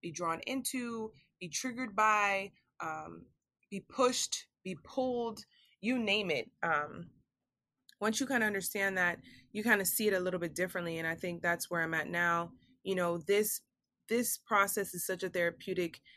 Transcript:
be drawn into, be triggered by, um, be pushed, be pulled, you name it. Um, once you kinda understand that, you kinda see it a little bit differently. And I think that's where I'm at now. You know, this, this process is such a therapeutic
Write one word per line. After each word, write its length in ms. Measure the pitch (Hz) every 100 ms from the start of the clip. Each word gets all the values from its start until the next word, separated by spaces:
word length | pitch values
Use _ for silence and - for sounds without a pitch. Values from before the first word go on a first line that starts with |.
be 100 | 175
drawn 280 | 151 170 165 -
into, 640 | 262 262 262 240 226 220 - _ -
be 80 | 175
triggered 480 | - 262 233 247 196
by, 560 | 214 214 202 196 202 _ _ -
um, 460 | 165 156 160 165 - _ _ _ -
be 100 | 196
pushed, 680 | - - 254 254 - - - _
be 120 | 185 165
pulled, 600 | - - 254 240 233 214 - _ _ -
you 180 | 208 254
name 320 | 214 208 190
it. 200 | 139 - -
Um, 480 | 170 151 147 - 170 - _ _ _ _ _ _ _ -
once 200 | 214 220
you 60 | 254
kinda 200 | 254 214
understand 520 | 202 190 208 196 190
that, 220 | 175 170 - - -
you 100 | 208
kinda 220 | 233 208
see 240 | 185 - 214
it 60 |
a 60 | 190
little 200 | 180 175
bit 140 | 170
differently. 440 | 165 180 185 170 165
And 80 | 165
I 80 |
think 280 | 165 180 170
that's 280 | 170 170 -
where 120 | 170
I'm 120 | 165
at 140 | 160 -
now. 440 | 175 175 170 170 - _ _
You 120 | 190
know, 240 | 185 175 170
this, 440 | 151 202 208 - _ _ _ _ -
this 300 | 233 240 -
process 560 | - 208 196 214 196
is 100 | 175
such 180 | - 185
a 80 | 185
therapeutic 720 | 180 170 170 - 180 175 - -